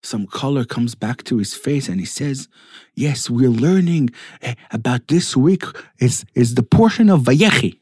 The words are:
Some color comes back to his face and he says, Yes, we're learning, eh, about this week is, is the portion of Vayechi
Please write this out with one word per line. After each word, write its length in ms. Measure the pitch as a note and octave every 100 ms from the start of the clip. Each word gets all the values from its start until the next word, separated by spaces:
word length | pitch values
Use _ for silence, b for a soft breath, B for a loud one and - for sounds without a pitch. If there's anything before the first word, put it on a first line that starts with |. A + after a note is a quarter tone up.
Some 220 | - A#2+
color 400 | G3 - C3+ C#3+
comes 300 | A#2 - A#2+
back 280 | A2 G#2+ B2
to 120 | - B2
his 160 | G2+
face 340 | - - C#3+ C3+
and 120 | F#2
he 60 |
says, 420 | F2+ - C#3+ C3+ D3 b b b b
Yes, 340 | - D3 C3+ -
we're 200 | A#2+ C3
learning, 600 | A#2 C#3 F#3+ F3 E3+ C3 B B B
eh, 140 | - A#2+ B
about 360 | A2+ A#2 B2 -
this 300 | E3 F3 -
week 260 | C#3 F#3+ - - B _
is, 260 | B2+ - -
is 220 | - A#2+
the 80 | B2
portion 460 | A#2+ - A3+ - A3
of 120 | F3+
Vayechi 580 | A#2+ C3+ G#3+ - - -